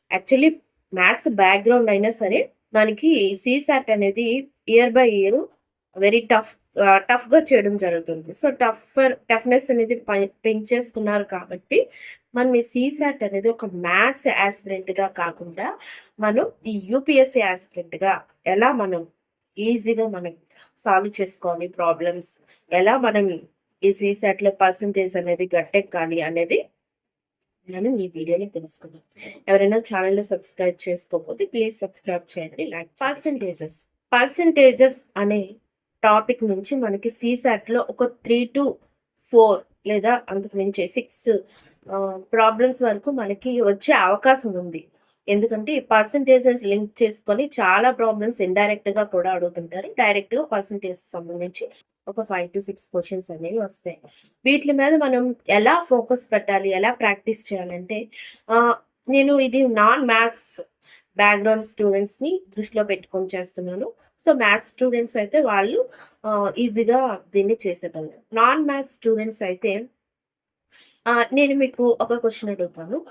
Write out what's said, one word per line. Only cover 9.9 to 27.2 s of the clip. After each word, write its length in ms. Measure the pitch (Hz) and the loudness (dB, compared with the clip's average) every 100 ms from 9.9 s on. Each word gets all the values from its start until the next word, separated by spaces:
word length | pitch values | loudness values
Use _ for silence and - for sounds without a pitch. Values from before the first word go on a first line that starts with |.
| 233 | -2
పై-, 320 | - 202 196 - | -2 -2 -2 -4
పెంచేస్తున్నారు 800 | 220 220 214 247 240 226 208 208 | -4 -4 -2 -4 -2 -6 -2 -2
కాబట్టి 540 | 202 185 180 180 - 415 - - - - _ 240 | -4 -10 -12 -16 -2 0 0 -6 -20 -20 _ -2
మనం 160 | 254 247 | 2 2
ఈ 60 | |
సీసాట్ 600 | 233 247 269 294 294 277 | 0 -2 -4 -2 -4 -4
అనేది 260 | 202 196 226 | -6 -2 -2
ఒక 160 | 226 214 180 | -2 -6 -6
మ్యాథ్స్ 440 | 175 190 240 269 269 | -2 2 2 0 -2
యాస్పిరెంట్‌గా 800 | - 196 202 196 190 190 185 190 | 0 0 -4 -10 -10 -6 -4 -4
కాకుండా 600 | 190 170 - 175 165 262 - - - - - | -4 -8 -8 -14 -10 -10 -10 -16 -20 -20 -4
మనం 260 | 214 226 453 - 226 | -2 0 -2 -6 -8
ఈ 60 | 208 190 | -8 -2
యూపీఎస్సీ 540 | 262 269 277 262 254 | -2 2 4 4 2
యాస్పిరెంట్‌గా 760 | 196 180 - 180 170 165 190 175 - _ - | 0 -2 -8 -14 -12 -2 -2 -2 -6 _ -2
ఎలా 240 | 196 247 | 2 4
మనం 300 | 254 196 175 165 _ _ _ _ - | 2 -2 -4 -8 _ _ _ _ -6
ఈజీగా 500 | 220 233 214 220 220 | -2 -2 0 -2 -2
మనం 260 | 185 175 165 _ _ _ - | -4 -10 -14 _ _ _ -8
సాల్వ్ 340 | 220 190 208 208 | 0 2 2 -4
చేసుకోవాలి 520 | 190 - 180 170 175 | -8 -6 -6 -6 -8
ప్రాబ్లమ్స్, 640 | 175 170 160 175 175 - - _ _ _ | -4 -2 -2 -4 -6 -10 -18 _ _ _
ఎలా 220 | 175 196 262 | 2 2 2
మనం 280 | 240 208 196 165 - _ _ _ | 2 0 0 -4 -10 _ _ _
ఈ 80 | 196 | 0
సీసాట్లో 600 | 196 202 202 202 190 202 | 0 -2 -2 -2 0 0
పర్సెంటేజ్ 600 | 196 190 185 202 196 185 180 | 2 2 0 -2 -2 -2 -4
అనేది 280 | 175 175 185 | -2 -2 -2
గట్టెక్కాలి 760 | 175 165 202 196 180 165 165 | -2 0 -2 -2 -4 -4 -2
అనేది 360 | 156 165 170 415 - _ _ _ _ _ | -2 -2 0 -2 -4 _ _ _ _ _